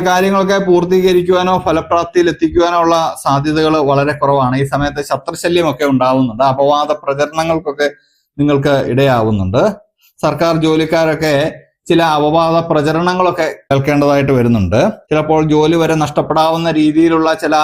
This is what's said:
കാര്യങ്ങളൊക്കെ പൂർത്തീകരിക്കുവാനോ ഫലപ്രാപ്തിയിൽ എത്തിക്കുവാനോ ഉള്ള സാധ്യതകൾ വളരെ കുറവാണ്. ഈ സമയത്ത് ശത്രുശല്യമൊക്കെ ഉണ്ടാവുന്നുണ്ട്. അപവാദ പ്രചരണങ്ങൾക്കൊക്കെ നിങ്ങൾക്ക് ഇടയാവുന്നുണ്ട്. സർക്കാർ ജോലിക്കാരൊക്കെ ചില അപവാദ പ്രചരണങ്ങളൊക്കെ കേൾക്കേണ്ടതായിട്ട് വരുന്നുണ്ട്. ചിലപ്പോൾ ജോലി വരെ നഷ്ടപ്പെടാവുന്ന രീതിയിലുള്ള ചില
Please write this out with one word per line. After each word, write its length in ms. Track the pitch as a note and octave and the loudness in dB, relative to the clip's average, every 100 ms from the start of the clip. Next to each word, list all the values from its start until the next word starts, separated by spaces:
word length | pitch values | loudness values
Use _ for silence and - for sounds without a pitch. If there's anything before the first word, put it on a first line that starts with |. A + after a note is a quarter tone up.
| F#3 | 2
കാര്യങ്ങളൊക്കെ 520 | F3+ F#3+ G3 F#3+ G3 | 0 0 0 0 0
പൂർത്തീകരിക്കുവാനോ 960 | F#3 F3 F3 F#3 F#3 F3+ F3 F#3 F#3 F3+ | 2 0 2 2 2 2 2 0 0 -2
ഫലപ്രാപ്തിയിൽ 720 | F#3 D#3+ D#3 E3+ E3 F3+ E3+ | 0 -2 0 -2 0 0 0
എത്തിക്കുവാനോ 520 | D#3 D#3+ E3 E3+ E3+ | 0 -2 0 0 2
ഉള്ള 160 | E3 E3 D#3+ - | 2 2 0 -4
സാധ്യതകൾ 540 | D#3 C#3 D3+ D#3 D#3 D#3 | -2 0 0 0 0 2
വളരെ 360 | C#3 C#3 C#3+ C#3 | 2 0 0 -2
കുറവാണ്. 380 | C#3 C#3 B2+ C3+ | 0 0 0 -2
ഈ 100 | C#3 | -2
സമയത്ത് 380 | C#3+ C#3+ C#3+ | -2 -4 -6
ശത്രുശല്യമൊക്കെ 840 | C#3+ C#3+ - E3 E3+ F3 D#3+ C3+ C#3+ | -6 -6 -6 -6 -2 0 0 -2 0
ഉണ്ടാവുന്നുണ്ട്. 580 | C3 B2+ C3 B2+ A2 | 0 2 0 0 0
അപവാദ 460 | C3+ C3 C#3 D3 D3 | 0 2 0 0 -2
പ്രചരണങ്ങൾക്കൊക്കെ 960 | D3 C#3 C3+ D3 D#3+ E3 D#3+ D3 C#3 C#3+ - _ _ _ - | -4 -4 -4 -4 -2 -2 -2 -4 -4 -4 -6 _ _ _ -4
നിങ്ങൾക്ക് 360 | D3 C#3 C#3+ C3+ - | 0 0 0 0 0
ഇടയാവുന്നുണ്ട്. 760 | B2 C#3 B2 A2 G#2 F#2 A#2+ G#3 G#3 _ _ _ _ | 0 2 2 0 -2 -2 0 0 -2 _ _ _ _
സർക്കാർ 340 | D#3 D#3 E3 D#3+ | -4 0 0 0
ജോലിക്കാരൊക്കെ 800 | D#3+ D#3+ D#3+ E3 D#3+ D3+ D#3 C#3 D#3 - _ _ - | 0 0 0 0 0 0 0 0 -2 -6 _ _ -2
ചില 140 | E3 | 0
അപവാദ 540 | E3 D3+ D3+ E3 E3 E3 E3 | 2 0 0 2 2 0 0
പ്രചരണങ്ങളൊക്കെ 800 | D#3 D3 D#3+ F3 F#3 F3+ E3+ D#3+ - | 0 0 0 -2 0 0 0 -4 -6
കേൾക്കേണ്ടതായിട്ട് 720 | - C#3 C#3 D3 C#3+ C#3+ C#3 | -2 -2 0 0 2 2 2
വരുന്നുണ്ട്. 480 | C3 A#2 A#2 F#2 G#2+ G3+ - - | 2 2 2 2 0 0 -4 -4
ചിലപ്പോൾ 340 | D#3 D3+ D#3 D#3 | -2 0 0 2
ജോലി 280 | D3+ D#3 E3 | 2 2 2
വരെ 180 | D#3+ | 0
നഷ്ടപ്പെടാവുന്ന 760 | D#3+ C#3+ E3 C#3 D#3 D#3+ E3 E3 | 0 -2 -2 -2 0 0 0 -2
രീതിയിലുള്ള 580 | D#3 D3+ D#3 E3 E3 D#3+ | 0 2 2 2 2 0
ചില 220 | D#3+ D#3 D3+ | -2 0 0